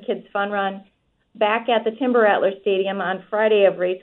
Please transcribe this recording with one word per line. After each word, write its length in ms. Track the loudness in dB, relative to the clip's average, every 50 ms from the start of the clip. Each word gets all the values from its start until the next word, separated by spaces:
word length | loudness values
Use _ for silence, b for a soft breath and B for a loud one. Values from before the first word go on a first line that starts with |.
| -6
Kids 200 | -6 -6 -8 -8 -8
Fun 200 | -6 -4 -4 -4
Run 320 | -2 -4 -4 -4 -6 -8 -14 _ _ _ _ _ _ _ _ _ -4
back 340 | -2 0 0 0 0 0 0
at 140 | 0 0
the 80 | 0 -2 -4 -2
Tim 160 | -2 0 2
Rattler 380 | 4 4 4 4 2 0 0 -2 -2
Stadium 400 | -2 -2 0 0 -2 -2 -4 -4
on 240 | -4 -4 -6 -6 -8 -6
Friday 360 | -2 0 2 2 4 4 4
of 140 | 4 4 2
race 220 | -2 -4 -4 -4